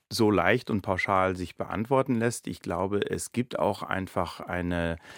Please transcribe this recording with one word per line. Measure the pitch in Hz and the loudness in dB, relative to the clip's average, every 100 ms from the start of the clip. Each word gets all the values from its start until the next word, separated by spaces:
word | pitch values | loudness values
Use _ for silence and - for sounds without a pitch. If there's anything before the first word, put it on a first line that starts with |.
| _ | _
so | - 107 | 2 4
leicht | 98 85 123 - | 6 4 4 2
und | 107 | -4
pauschal | 98 92 - 98 92 92 | 0 -2 2 4 4 0
sich | 90 - | -6 -8
beantworten | - 90 113 135 131 120 | -6 -4 2 2 2 2
lässt. | 117 120 - | 0 -2 -8
Ich | - | -10
glaube, | - 87 95 101 - | -4 -2 0 0 -2
es | 92 - | -4 -4
gibt | - - - | -4 -4 0
auch | 90 101 | 0 0
einfach | - 92 95 - 87 - | -2 -4 -2 -2 -4 -6
eine, | - 87 87 87 85 82 - | -6 -4 -2 0 -2 -4 -10